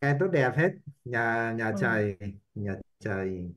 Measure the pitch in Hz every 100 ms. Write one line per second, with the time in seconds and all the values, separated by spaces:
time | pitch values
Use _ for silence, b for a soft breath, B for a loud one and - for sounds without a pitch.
0 | 143 139 185 165 127 120 175 190 - -
1 | 123 120 117 113 117 113 110 107 120 110
2 | 104 95 101 101 _ 110 101 98 - _
3 | 110 95 95 92 90